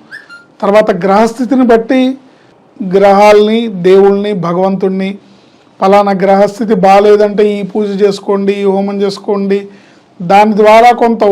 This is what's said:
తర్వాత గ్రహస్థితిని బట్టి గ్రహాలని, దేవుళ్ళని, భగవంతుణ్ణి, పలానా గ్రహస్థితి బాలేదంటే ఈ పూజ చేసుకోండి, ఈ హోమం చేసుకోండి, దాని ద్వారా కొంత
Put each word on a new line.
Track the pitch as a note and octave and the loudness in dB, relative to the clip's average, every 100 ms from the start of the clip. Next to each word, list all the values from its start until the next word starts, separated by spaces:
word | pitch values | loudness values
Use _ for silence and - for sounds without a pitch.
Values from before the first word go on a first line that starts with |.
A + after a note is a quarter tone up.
| _ - - - _ _ | _ -20 -20 -20 _ _
తర్వాత | G3+ G#3+ G#3+ F#3 F#3+ | 0 0 0 -2 0
గ్రహస్థితిని | G3 A3+ A#3 A3+ C4 B3 | 0 0 -2 -4 0 2
బట్టి | A3+ A3+ C4 B3+ C4 _ _ _ _ _ - F#3+ G3 | 0 0 -2 -2 -6 _ _ _ _ _ -12 -4 0
గ్రహాలని, | G3 G3 G#3 G#3 G#3+ A3+ A#3 | 2 4 4 4 2 -2 -4
దేవుళ్ళని, | F#3+ F3+ F#3+ G3 G3+ G#3 | -4 2 4 2 0 -4
భగవంతుణ్ణి, | F#3+ E3+ F3 F#3+ G3 F#3+ F#3+ F#3+ G3+ _ _ _ _ _ - | -6 -4 -2 -2 -2 -4 -4 -6 -10 _ _ _ _ _ -4
పలానా | G3 G3+ G3+ | 0 2 2
గ్రహస్థితి | F#3+ G3 G3 G3+ - A3 F#3+ F#3+ | 0 0 2 0 -2 -4 0 2
బాలేదంటే | G3 G#3 G#3 G#3 G3+ G#3 G3+ | 4 4 2 0 0 -2 -4
ఈ | F#3 | -6
పూజ | G#3+ G#3 G3 | -6 -6 -2
చేసుకోండి, | G3+ G3+ - G3 G3 | -2 -2 -4 -4 -4
ఈ | G3+ | -4
హోమం | G3+ F#3+ G3+ G3+ | -2 -2 -4 -4
చేసుకోండి, | G3 G3 - G3+ G3 G3+ G3 - _ _ _ - | -6 -6 -6 -4 -2 -4 -6 -20 _ _ _ -10
దాని | F3 G3 G#3+ G#3 | 0 2 2 2
ద్వారా | G#3+ A3+ A#3+ | 4 4 4
కొంత | A#3+ A#3 A#3 G#3 | 2 0 0 0